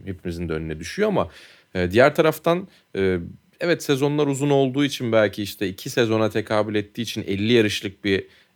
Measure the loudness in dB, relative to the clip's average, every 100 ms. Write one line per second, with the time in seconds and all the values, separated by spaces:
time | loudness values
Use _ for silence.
0 | -12 -10 -8 -6 -4 -4 -6 -8 -8 -2
1 | 0 0 -2 -8 -20 -20 _ -4 2 6
2 | 4 4 0 2 0 -2 -4 _ _ -2
3 | 0 0 -4 -14 _ -6 -2 -2 0 0
4 | 0 0 0 0 2 4 2 2 -2 -2
5 | 0 2 2 0 -8 -6 -6 -6 -4 0
6 | 2 2 0 -2 -2 -2 0 -2 -4 -8
7 | -8 -6 -4 -2 2 4 4 0 -8 -6
8 | -2 -2 -4 _ _